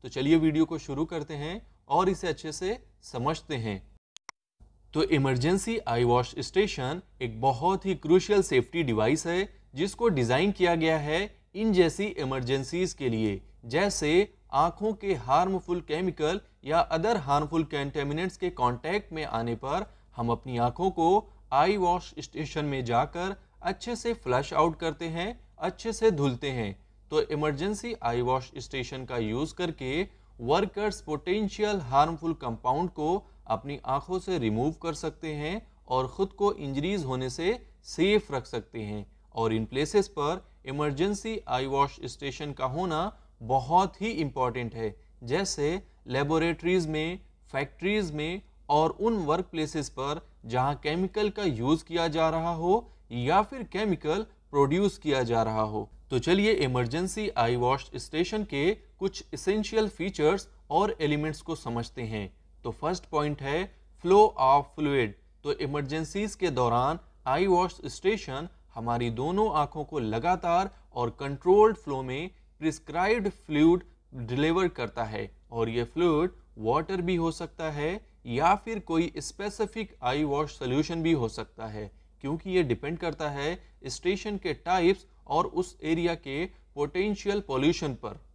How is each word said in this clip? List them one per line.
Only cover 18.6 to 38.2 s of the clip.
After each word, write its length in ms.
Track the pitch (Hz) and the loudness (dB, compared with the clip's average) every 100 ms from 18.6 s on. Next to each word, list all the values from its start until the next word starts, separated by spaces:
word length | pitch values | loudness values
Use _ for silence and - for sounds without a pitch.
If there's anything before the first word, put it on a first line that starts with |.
| 127 120 156 202 - | 0 0 -2 -4 -4
में 120 | 160 | -8
आने 300 | 151 113 117 117 | -4 -4 -2 -4
पर 280 | 131 156 - - _ - | -2 -4 -4 -14 _ -6
हम 140 | 117 | -2
अपनी 260 | 117 131 120 | -2 -2 0
आंखों 320 | - - 185 | 0 0 -2
को 160 | 175 165 202 - - - | 2 4 4 0 -20 0
आई 240 | 135 170 208 | 2 4 4
वॉश 360 | 175 175 - - | 2 0 -2 -14
स्टेशन 440 | 120 - 151 160 | -12 -8 -6 -4
में 200 | 147 135 | -2 -2
जाकर 500 | 123 120 123 175 185 196 _ _ | 0 0 0 -4 -6 -8 _ _
अच्छे 320 | 170 190 233 233 | -6 -6 -6 -6
से 160 | 233 | -4
फ्लश 380 | 226 131 123 139 | -4 0 -2 0
आउट 240 | 143 165 156 | 0 0 0
करते 300 | 165 151 165 | -6 -4 -6
हैं, 320 | 165 190 240 - - | -4 -6 -8 -18 -8
अच्छे 340 | 180 185 226 | -8 -6 -8
से 180 | 220 220 | 2 2
धुलते 400 | 160 143 120 143 | 4 0 0 -4
हैं। 260 | 127 104 98 - _ - | -4 -4 -6 -18 _ -2
तो 120 | 151 - | 0 0
इमरजेंसी 680 | 151 151 143 185 208 240 233 | 0 0 0 -4 -4 -6 -4
आई 180 | 120 120 | -2 0
वॉश 300 | 120 131 127 143 | 0 0 -2 -14
स्टेशन 460 | - 135 123 131 | -10 -8 -8 -10
का 140 | 123 123 | -6 -4
यूज़ 360 | 110 117 156 | -2 -2 -4
करके 480 | - 180 - 131 147 190 - - - | -4 -6 -4 -4 -2 -4 -8 -20 -10
वर्कर्स 640 | 120 165 196 202 208 202 | 0 2 2 -2 -4 -6
पोटेंशियल 800 | - 147 - 202 202 - 208 202 | -8 -6 -2 -2 -2 -2 -2 -2
हार्मफुल 520 | 123 139 156 165 165 156 | 2 4 4 2 -4 -4
कंपाउंड 480 | 127 113 127 139 180 | -6 -4 -2 0 -2
को 200 | - 151 190 - - - | -2 -2 -2 -4 -20 -6
अपनी 300 | 110 139 143 - | -4 -4 -8 -4
आंखों 320 | 139 156 185 | -4 -2 -6
से 200 | - 175 | -2 0
रिमूव 340 | 117 107 139 160 | 0 2 0 -2
कर 120 | 170 151 | -6 -4
सकते 380 | 160 151 160 | -6 -6 -8
हैं 260 | 151 151 208 - - - | -6 -6 -6 -10 -20 -2
और 200 | 127 127 | -2 -2
ख़ुद 240 | - 190 | -2 -4
को 180 | - 202 | 0 0
इंजरीज 500 | - 143 135 160 202 | 0 -4 -2 -2 -2
होने 260 | 135 127 131 | -2 -2 -4
से 280 | 127 170 240 - - - | -2 -2 -2 -8 -20 -14
सेफ 460 | - 185 208 | 0 4 4